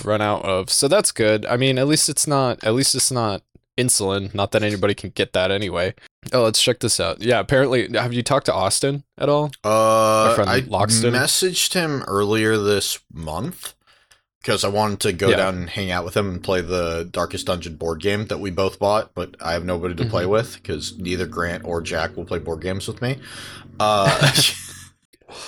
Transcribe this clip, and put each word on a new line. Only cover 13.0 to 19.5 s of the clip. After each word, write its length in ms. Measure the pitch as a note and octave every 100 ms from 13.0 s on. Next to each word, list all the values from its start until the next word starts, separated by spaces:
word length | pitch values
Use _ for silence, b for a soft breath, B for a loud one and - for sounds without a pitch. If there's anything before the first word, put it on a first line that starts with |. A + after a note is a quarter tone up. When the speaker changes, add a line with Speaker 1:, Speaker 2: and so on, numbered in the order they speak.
| _
Speaker 2:
month 600 | D2+ D#2+ D#2+ C#3+ - - - b b b b b _ -
'cause 180 | G#2
I 60 | G2+
wanted 320 | G#2 G#2+ G2+
to 100 | G#2+
go 160 | F2 F#2+
Speaker 1:
Yeah. 60 | F#2+
Speaker 2:
down 180 | F#2+ F#2
and 120 | F2
hang 200 | G2 F#2+
out 140 | F2+ F2+
with 100 | G#2+
him 140 | G2
and 120 | F2+
play 180 | - F#2
the 460 | E2+ F2+ E2+ E2 E2+
Darkest 360 | F2+ F2 F2+ -
Dungeon 280 | F2+ E2+ D#2
board 240 | E2 D#2+
game 260 | G2+ G#2 G#2+
that 120 | F#2
we 100 | G2
both 300 | F2+ F#2+ -
bought, 340 | G2+ G#2+ -
but 220 | - F2+ -
I 100 | -